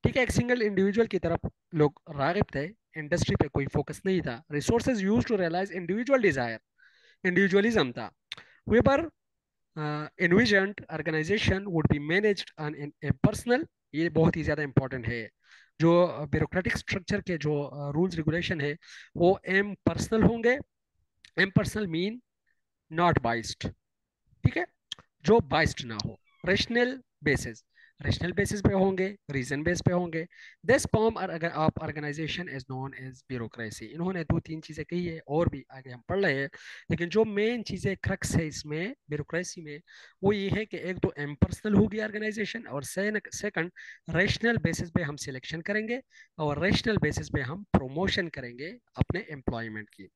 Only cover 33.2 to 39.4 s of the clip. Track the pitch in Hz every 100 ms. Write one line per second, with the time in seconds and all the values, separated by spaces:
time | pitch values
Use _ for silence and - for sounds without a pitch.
33.2 | _ 123 110 - 110 - 110 147 175 185
34.2 | 156 165 - 160 - 156 151 175 175 160
35.2 | - 151 170 139 - 135 131 123 - 190
36.2 | 190 135 139 - - - - 156 175 208
37.2 | 226 202 214 240 202 190 202 185 - 190
38.2 | - 170 156 - 151 151 196 285 _ 147
39.2 | 147 165